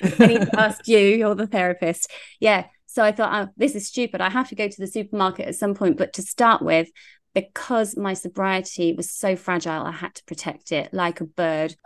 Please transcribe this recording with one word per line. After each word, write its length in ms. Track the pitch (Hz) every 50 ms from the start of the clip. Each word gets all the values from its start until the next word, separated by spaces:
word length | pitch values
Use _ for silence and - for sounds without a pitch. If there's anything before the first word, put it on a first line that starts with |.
| 196
<laughs> 140 | 175 - -
I 60 | 233 -
need 160 | 233 220 196
to 160 | - - 214
ask 260 | 220 214 214 - -
you, 120 | 226 226 208
you're 360 | 196 196 214 226 220 208 208
the 140 | 196 220 202
therapist. 600 | - 196 180 180 180 180 180 165 175 - - - - - - - - -
Yeah. 260 | 220 214 208 185 180 - _ _ _
So 160 | _ - 247 220
I 80 | 214 208
thought, 360 | 220 220 - - 214 196 196
"Oh, 40 | _
this 180 | - 233 285 285
is 140 | 208 202 -
stupid. 320 | - 254 240 233 - 269
I 100 | 277 190
have 180 | 190 254 262 -
to 40 | 208
go 140 | 196 214 202
to 120 | 202 -
the 60 | 196
supermarket 640 | 185 - 220 202 202 - 208 190 185 185 - - -
at 80 | 120
some 180 | - 214 202 196
point." 220 | - 202 180 151 -
But 140 | 185 - -
to 80 | - 190
start 400 | - - - 240 233 220 - -
with, 260 | 165 160 165 165 - _ _ - - _ _ _ _ -
because 600 | 196 190 - - - - - 254 226 220 208 214
my 160 | 214 202 196 190
sobriety 800 | 185 - 180 175 196 196 190 190 185 190 - - - 175 165 165
was 180 | 170 170 -
so 240 | - - - 196 185
fragile, 480 | 180 - - 180 170 - 170 160 156 -
I 60 | -
had 240 | 160 156 175 - -
to 100 | - _
protect 460 | - 165 151 - 165 147 - _ -
it 220 | 165 147 - - -
like 280 | 190 180 170 170 -
a 40 | 175
bird 500 | 156 - - 175 165 156 156 156 160 160 _ -